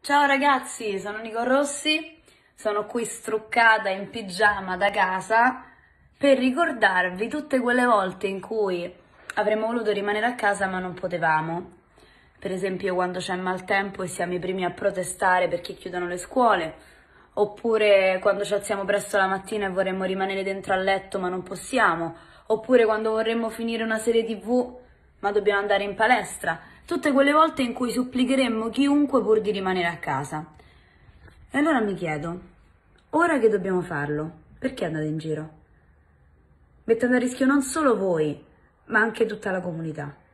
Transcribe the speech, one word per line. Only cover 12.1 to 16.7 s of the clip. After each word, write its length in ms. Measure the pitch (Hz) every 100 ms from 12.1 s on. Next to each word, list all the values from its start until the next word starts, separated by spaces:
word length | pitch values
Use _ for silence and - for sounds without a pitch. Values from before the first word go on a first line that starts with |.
| _ _ _
Per 120 | 196
esempio 440 | 185 190 185 190 180
quando 240 | 180 180
c'è 160 | 180 180
maltempo 680 | 185 185 185 196 196 190
e 60 | 185
siamo 260 | - 175
i 60 | 180
primi 260 | 175 190 180
a 60 |
protestare 760 | 180 196 180 175 - 190 180 175
perché 280 | 170 175 190
chiudono 320 | 185 180 175
le 100 | 180
scuole, 560 | - 262 240 190 160